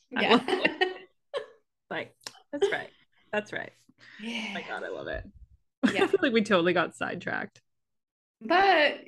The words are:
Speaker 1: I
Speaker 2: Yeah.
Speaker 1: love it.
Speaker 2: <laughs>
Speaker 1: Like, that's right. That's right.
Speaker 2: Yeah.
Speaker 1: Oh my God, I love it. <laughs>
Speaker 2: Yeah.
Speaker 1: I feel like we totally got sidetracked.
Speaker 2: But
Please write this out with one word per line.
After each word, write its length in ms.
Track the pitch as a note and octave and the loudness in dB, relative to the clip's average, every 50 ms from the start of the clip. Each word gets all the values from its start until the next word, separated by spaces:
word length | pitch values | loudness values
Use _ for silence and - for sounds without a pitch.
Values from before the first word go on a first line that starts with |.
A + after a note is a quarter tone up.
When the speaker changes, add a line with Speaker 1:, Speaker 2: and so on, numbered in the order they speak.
| _ - B3 | _ -8 -4
Speaker 1:
I 60 | G#3+ | -2
Speaker 2:
Yeah. 80 | G3+ - A3+ | 4 4 4
Speaker 1:
love 100 | B3 - - | 4 4 0
it. 400 | F#4 F#4 - - - - F#4+ F#4 - - | -4 0 0 -2 0 0 -2 -2 -2 -10
Speaker 2:
<laughs> 20 | - _ _ _ _ _ - - - - - _ _ _ _ _ _ - | -16 _ _ _ _ _ -10 -10 -10 -10 -20 _ _ _ _ _ _ -10
Speaker 1:
Like, 240 | F#3 D#3+ - - _ _ - - - - _ - | -8 -8 -8 -10 _ _ -18 -18 -18 -18 _ -10
that's 180 | - C#4+ G4 - | -4 -2 0 0
right. 200 | - - - - _ _ _ _ _ _ _ - | 0 -4 -8 -10 _ _ _ _ _ _ _ -6
That's 180 | - G#3+ G#3 - | -6 -6 -4 -4
right. 200 | - - - - _ _ _ _ _ _ - - - - | -8 -8 -8 -10 _ _ _ _ _ _ -20 -20 -18 -14
Speaker 2:
Yeah. 300 | G#3+ A#3 A#3 A3+ A3 G#3 | -12 -10 -8 -8 -8 -8
Speaker 1:
Oh 40 | G3 | -8
my 80 | - | -10
God, 220 | - - A2 F2+ F#2 | -8 -8 -8 -8 -8
I 40 | F2 | -8
love 160 | F#2 D2 C#2 E2 | -10 -8 -8 -8
it. 160 | C#2 - - - - - - _ _ _ _ _ _ - | -8 -8 -10 -12 -18 -20 -20 _ _ _ _ _ _ 0
<laughs> 100 | - - - | 0 0 2
Speaker 2:
Yeah. 100 | - F#4+ | 2 2
Speaker 1:
I 20 | - | 2
feel 120 | - - | 2 2
like 100 | F4 C4+ | 2 4
we 100 | A3 A#3 | 2 2
totally 320 | G#3 A3 G3+ F3 E3 F3+ E3 | 2 4 4 4 4 4 4
got 200 | F3+ D#3+ - - | 2 0 0 -4
sidetracked. 640 | - - - - F3 - - - - - - _ - _ _ _ _ _ _ _ _ _ _ _ _ _ _ _ _ | -6 -6 -6 -6 -8 -6 -6 -6 -6 -6 -8 _ -20 _ _ _ _ _ _ _ _ _ _ _ _ _ _ _ _
Speaker 2:
But 560 | A3 A3 E4 F#4 G4 G4 F4+ D#4 D4 - - - - | -2 2 4 4 6 6 6 6 4 4 2 -2 -8